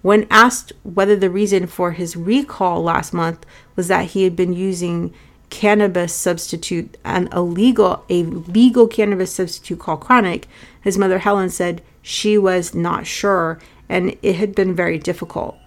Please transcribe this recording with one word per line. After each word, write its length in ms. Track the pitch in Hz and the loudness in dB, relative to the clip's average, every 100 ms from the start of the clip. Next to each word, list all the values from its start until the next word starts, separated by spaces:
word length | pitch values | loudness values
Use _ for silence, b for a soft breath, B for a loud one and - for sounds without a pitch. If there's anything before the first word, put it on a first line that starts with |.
When 260 | 185 214 214 | 4 2 4
asked 400 | 214 240 - - - | 4 4 2 -12 -18
whether 340 | - 175 196 208 | -6 -2 2 2
the 120 | 190 | 2
reason 380 | 185 208 196 180 | 0 0 0 -2
for 240 | - 180 | -4 -4
his 240 | 165 170 170 | -4 -8 -6
recall 680 | 170 254 285 - 185 170 | 0 0 0 -2 -2 0
last 320 | 165 165 - | 0 -2 -2
month 320 | 175 165 165 - b b - | -4 -4 -4 -16 b b -8
was 140 | 175 | -2
that 220 | 185 170 | 0 0
he 120 | 196 | 0
had 100 | 190 | 0
been 200 | 175 180 | 2 -2
using 600 | 175 190 175 175 170 170 b b b _ | -2 -4 -4 -4 -4 -6 b b b _
cannabis 640 | - 208 208 202 180 175 | -2 2 4 2 0 -4
substitute, 840 | - 185 170 - 170 - 170 - - | -4 -4 -4 -6 -10 -6 -6 -8 -14
an 240 | - 180 180 | -6 -4 -2
illegal, 720 | 175 175 170 233 220 190 180 - | -2 -2 2 4 4 2 0 -2
a 160 | 175 | -2
legal 640 | 165 165 170 190 247 254 226 | -2 -6 -2 6 6 8 4
cannabis 460 | 226 208 196 185 | 4 0 0 -4
substitute 460 | - 185 - - 170 | -4 -6 -8 -10 -10
called 200 | - 156 | -6 -8
Chronic, 480 | - 247 190 - - B B B | 2 4 4 -4 -10 B B B
his 160 | 202 185 | -2 0
mother 220 | 190 185 | 0 0
Helen 300 | 202 202 185 | 0 0 0
said 320 | - 175 175 b b | -2 -4 -4 b b
she 360 | - - 208 214 | -10 -4 2 2
was 360 | 190 185 175 | 4 0 -2
not 340 | 170 175 - - | -4 -4 -4 -8
sure 520 | - 202 190 165 160 b b - | -4 0 0 -2 -6 b b -6
and 260 | 185 185 - | -4 -4 -2
it 160 | - 175 | -2 -2
had 180 | 208 196 | -2 0
been 180 | 185 | -2
very 240 | 180 175 165 | -2 -2 -4
difficult. 600 | 160 170 - 143 - - | -6 -8 -8 -8 -10 -12